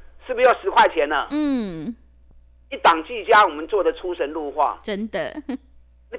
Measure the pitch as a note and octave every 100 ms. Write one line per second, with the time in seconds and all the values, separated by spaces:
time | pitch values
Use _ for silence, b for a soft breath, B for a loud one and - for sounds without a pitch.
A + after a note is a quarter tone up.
0 | - - - A#3+ B3+ A3 F#3+ A3+ G#3 E3
1 | D3 D3 A#2 D4 D4 C4 G#3 E3 D#3 A3+
2 | _ _ _ - _ _ - C4+ - E3
3 | D#3 A#3+ D#3+ G#3 G3 D3 D#3+ G#3 D#3+ D#3+
4 | F#3 F3 C#3+ D#3+ D3 C#3+ C3 G2 - G3
5 | A3 F#3 D3 - - B3+ _ - _ _
6 | _